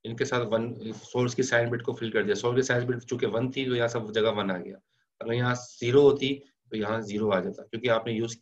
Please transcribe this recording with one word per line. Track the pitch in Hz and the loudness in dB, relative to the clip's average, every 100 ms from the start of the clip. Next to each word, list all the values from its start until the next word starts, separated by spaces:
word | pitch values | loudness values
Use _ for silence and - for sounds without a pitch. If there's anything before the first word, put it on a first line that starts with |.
इनके | 117 117 | -10 -4
साथ | - 123 | -2 0
one, | 110 113 117 113 110 | 0 0 0 -6 -10
source | 107 - 123 123 | -12 -6 -2 0
की | 123 | 0
sign | 127 120 117 | 2 2 2
bit | 120 | -2
को | 123 | -4
fill | - 113 | -4 -2
कर | 110 | 0
दिया। | 101 | 0
Source | 101 120 | 0 2
की | 123 | 2
sign | 131 123 | 2 0
bit | 123 120 | 0 -4
चूंकि | - 123 | -4 -2
वन | 117 113 127 | 0 0 -2
थी | 131 | -2
तो | 131 | -2
यहाँ | 120 117 | 0 0
सब | 120 107 | -2 -2
जगह | 110 110 | 0 2
वन | 104 98 | 0 -2
आ | 90 | -4
गया, | 95 98 _ _ _ _ | -8 -16 _ _ _ _
अगर | 117 | -4
यहाँ | 120 123 | 0 0
ज़ीरो | 123 - - 120 135 | -2 -6 -6 4 8
होती | 143 135 135 139 - _ _ | 8 6 0 -4 -8 _ _
तो | 110 | -6
यहाँ | 104 113 | -2 -4
ज़ीरो | 104 104 107 | -4 -2 2
आ | 95 | 2
जाता, | 95 95 | 0 -10
क्योंकि | - 113 120 | -12 -4 0
आपने | 113 117 | 0 0
यूज़ | 110 117 - | -4 -4 -4